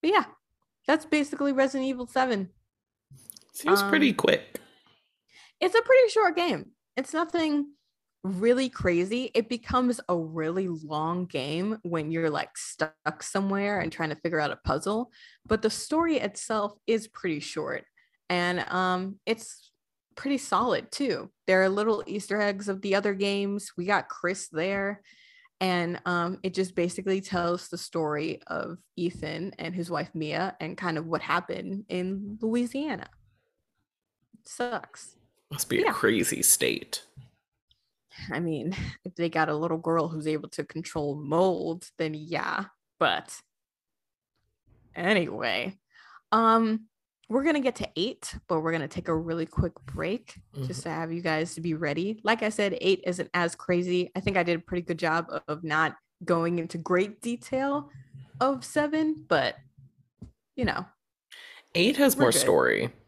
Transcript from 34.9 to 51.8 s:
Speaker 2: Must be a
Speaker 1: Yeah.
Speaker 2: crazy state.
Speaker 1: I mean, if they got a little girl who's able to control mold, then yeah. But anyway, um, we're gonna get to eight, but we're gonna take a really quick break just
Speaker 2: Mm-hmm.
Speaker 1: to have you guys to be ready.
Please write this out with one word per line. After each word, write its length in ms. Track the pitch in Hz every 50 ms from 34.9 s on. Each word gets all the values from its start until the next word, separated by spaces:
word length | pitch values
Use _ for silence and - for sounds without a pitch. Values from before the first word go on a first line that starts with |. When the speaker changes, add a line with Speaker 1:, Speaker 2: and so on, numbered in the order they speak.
| - - - - - _ _ _ _ _ _ _
Speaker 2:
Must 180 | 147 135 - -
be 120 | - -
a 40 | 392
Speaker 1:
Yeah. 60 | - -
Speaker 2:
crazy 480 | - - 107 110 107 90 - - -
state. 600 | - - - - - 62 58 - - - - - - _ _ - - - _ _ _ _ _ _ _ _ _ _ _ _ _ _ _ _ - - - -
Speaker 1:
I 80 | - 135
mean, 340 | 170 170 160 143 113 165 190 - - - - - _
if 120 | 185 -
they 140 | - 170 170
got 200 | 160 160 160 151
a 60 | 151
little 220 | 151 160 170 165 160
girl 300 | 165 165 165 165 156 165
who's 180 | 160 156 151 156
able 200 | 156 151 147 -
to 140 | - - 147
control 520 | - - 156 165 - - 165 147 147 139
mold, 760 | 147 151 135 151 165 185 190 175 - - 160 165 175 - - _ _
then 160 | 165 156 156
yeah. 540 | 156 156 160 165 - - - - - 196 - _ _ _ _ _ _
But 440 | 170 131 90 73 - - - - _ _ _ _ _ _ _ _ _ _ _ _ _ _ _ _ _ _ _ _ _ _ _ _ _ _ _ _ _ _ _
anyway, 840 | - 175 185 220 196 170 - - - - 117 98 98 123 185 196 _ _ _ _ - - - - - _ _
um, 560 | - 214 226 226 226 226 226 220 220 220 220 _ _ _ _ _ _ _ _ _
we're 160 | 220 262 269
gonna 160 | 330 302 294
get 160 | 262 262 240 -
to 120 | 202 - _ 156
eight, 360 | 180 240 - _ - - - - _ _
but 140 | 180 160
we're 100 | 156 165
gonna 160 | 165 165 147 135
take 220 | - - 180 -
a 60 | 165
really 300 | 160 165 165 165 170 160
quick 280 | 160 - - 175 170 - - -
break 500 | - - - 156 160 196 247 - - - - - _ -
just 160 | 143 131 127
Speaker 2:
Mm-hmm. 120 | - 127 -
Speaker 1:
to 60 | 170
have 200 | 160 156 165 160
you 100 | 165 170
guys 340 | 170 170 156 156 160 170 -
to 60 | -
be 120 | 165 175 160
ready. 480 | 151